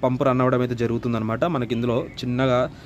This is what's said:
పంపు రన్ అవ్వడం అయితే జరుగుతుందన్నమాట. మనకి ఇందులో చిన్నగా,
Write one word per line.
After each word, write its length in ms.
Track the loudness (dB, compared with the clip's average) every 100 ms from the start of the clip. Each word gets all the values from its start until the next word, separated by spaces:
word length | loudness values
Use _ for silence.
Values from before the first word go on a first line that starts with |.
పంపు 200 | -2 2
రన్ 160 | 2 4
అవ్వడం 220 | 2 2
అయితే 140 | 0 0
జరుగుతుందన్నమాట. 680 | -2 -2 -2 -2 -2 0 0
మనకి 300 | 0 -2 -2
ఇందులో 280 | 0 0
చిన్నగా, 680 | -2 -8 -4 0 2 2 0 -6